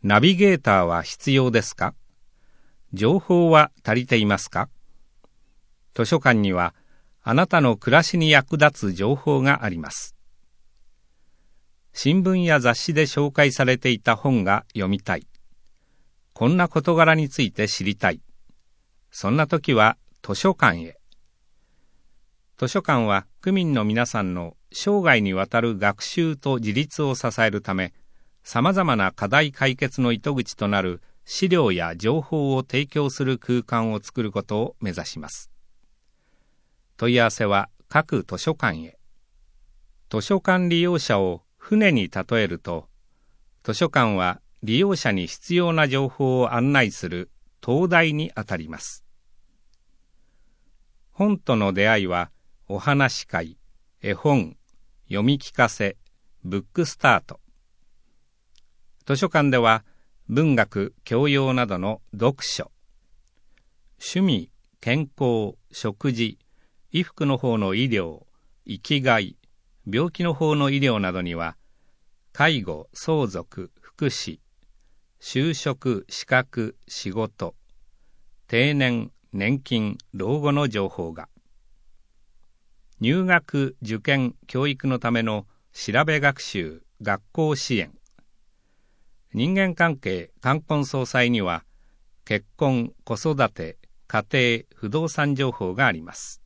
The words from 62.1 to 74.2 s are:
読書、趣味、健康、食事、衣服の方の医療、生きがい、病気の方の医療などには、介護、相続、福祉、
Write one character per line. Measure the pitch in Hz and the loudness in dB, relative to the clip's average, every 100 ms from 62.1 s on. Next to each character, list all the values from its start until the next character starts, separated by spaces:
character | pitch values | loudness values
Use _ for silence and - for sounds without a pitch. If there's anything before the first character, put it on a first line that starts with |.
読 | 104 117 135 | -2 -2 0
書、 | - - - _ _ _ _ - _ _ _ _ _ _ _ _ | -10 -10 -12 _ _ _ _ -20 _ _ _ _ _ _ _ _
趣 | - 180 | -8 0
味、 | 190 117 - _ _ _ | 0 0 -4 _ _ _
健 | - 135 | -2 -2
康、 | 143 - 131 117 101 - _ | -2 -2 0 0 -4 -8 _
食 | - 113 98 143 | -8 -8 -4 -4
事、 | 117 113 - _ _ _ _ _ | -2 -4 -4 _ _ _ _ _
衣 | 160 | -4
服 | 180 - | -4 -4
の | 143 131 | -2 0
方 | 131 113 | 0 -2
の | 98 | 0
医 | 98 131 | 0 0
療、 | 107 85 76 - _ _ _ - | -2 -4 -10 -20 _ _ _ -14
生 | 98 | -14
き | - 147 | -4 0
が | 131 113 | 2 2
い、 | 95 - _ _ _ _ - | 0 -10 _ _ _ _ -6
病 | 110 170 | -2 -2
気 | - | -2
の | 175 | -4
方 | 143 160 | 0 0
の | 151 139 | 2 0
医 | 139 | 2
療 | 135 110 | 0 0
な | 95 | -2
ど | 90 | -4
に | 90 | -6
は、 | 82 82 - _ _ _ _ _ _ _ | -6 -8 -10 _ _ _ _ _ _ _
介 | - 151 147 | -2 0 0
護、 | 92 78 - | -6 -12 -12
相 | - - 160 120 | -12 -4 -2 -2
続、 | 92 82 - 90 _ | -6 -12 -16 -16 _
福 | - _ 147 | -20 _ -4
祉、 | - | -4